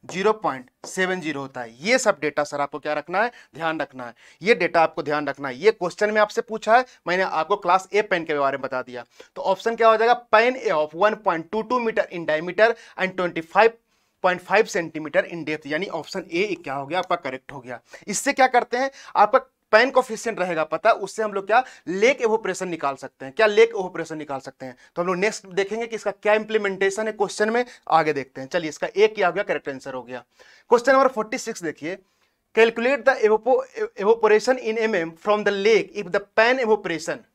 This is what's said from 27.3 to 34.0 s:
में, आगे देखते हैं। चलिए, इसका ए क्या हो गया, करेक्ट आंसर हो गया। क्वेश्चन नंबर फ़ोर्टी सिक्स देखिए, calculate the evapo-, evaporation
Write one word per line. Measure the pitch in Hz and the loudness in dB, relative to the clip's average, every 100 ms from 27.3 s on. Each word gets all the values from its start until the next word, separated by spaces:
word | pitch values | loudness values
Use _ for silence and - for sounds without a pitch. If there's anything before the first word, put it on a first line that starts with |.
| - 214 | 0 0
में, | 233 247 - - | 0 -4 -10 2
आगे | 160 156 | 2 2
देखते | 143 127 - | -2 -6 -12
हैं। | 131 | -4
चलिए, | 175 156 | -4 -4
इसका | - 180 190 | -6 -6 2
ए | 214 | 2
क्या | 208 180 | 4 0
हो | |
गया, | 175 | 0
करेक्ट | 202 151 - | -4 -4 -4
आंसर | 135 139 | -10 -10
हो | 131 | -12
गया। | 117 127 _ _ - _ _ | -12 -16 _ _ -20 _ _
क्वेश्चन | 233 233 | 2 6
नंबर | 269 269 | 6 4
फ़ोर्टी | 220 214 262 | 2 -6 -6
सिक्स | - - | -8 -8
देखिए, | 165 - 151 185 _ _ _ _ _ - | -8 -8 -10 -12 _ _ _ _ _ 4
calculate | 226 226 240 277 | 4 4 0 2
the | 226 247 214 | 2 4 4
evapo-, | 214 233 254 262 - 214 | 2 2 0 0 -8 -8
evaporation | - | -2